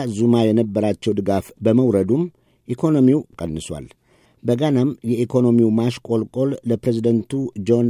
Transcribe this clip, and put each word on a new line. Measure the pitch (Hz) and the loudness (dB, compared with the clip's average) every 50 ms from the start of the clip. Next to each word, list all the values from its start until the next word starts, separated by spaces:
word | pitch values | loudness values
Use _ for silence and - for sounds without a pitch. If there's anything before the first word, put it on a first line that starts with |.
| 143 123 | -4 -4
ዙማ | 107 101 113 120 120 117 113 | -4 -2 0 2 4 4 4
የነበራቸው | 110 107 113 117 107 98 110 107 107 101 - - 113 101 | 2 2 2 0 0 -2 -2 0 -2 -2 -2 -2 -2 -2
ድጋፍ | 104 98 95 98 98 - - - - | -2 0 -2 -2 -2 -4 -6 -10 -4
በመውረዱም | - 113 113 123 131 123 101 98 92 92 117 147 175 180 - _ _ _ _ _ _ - | 0 0 2 2 2 2 2 2 0 0 0 -2 -2 -4 -8 _ _ _ _ _ _ -12
ኢኮኖሚው | 123 - - 160 156 143 131 127 135 151 - - _ | -6 -4 -2 0 2 4 4 4 4 2 -2 -6 _
ቀንሷል። | - 85 85 78 80 - - 80 73 - - - _ _ _ _ _ _ _ _ _ - | -12 -10 -8 -8 -10 -10 -12 -12 -14 -14 -16 -20 _ _ _ _ _ _ _ _ _ -4
በጋናም | 117 123 123 151 156 143 123 123 143 139 - - | -2 -2 0 0 0 2 2 0 0 -2 -4 -4
የኢኮኖሚው | 117 120 113 123 113 - 127 123 120 117 117 117 110 110 | -4 -2 -2 -2 0 0 2 2 4 4 4 4 4 2
ማሽቆልቆል | 113 117 123 120 - - - 117 113 110 - - 123 135 139 139 - - | 0 0 -2 -4 -6 -6 -4 -4 -4 -4 -4 -4 -4 -4 -4 -4 -6 -4
ለፕሬዝደንቱ | 117 120 107 - 131 117 113 110 120 117 113 104 - - 135 135 120 - 104 | -4 -4 -2 -2 -2 -2 0 0 0 0 0 -2 -4 -6 -6 -6 -8 -8 -6
ጆን | 98 95 117 120 120 120 | -2 0 2 2 2 0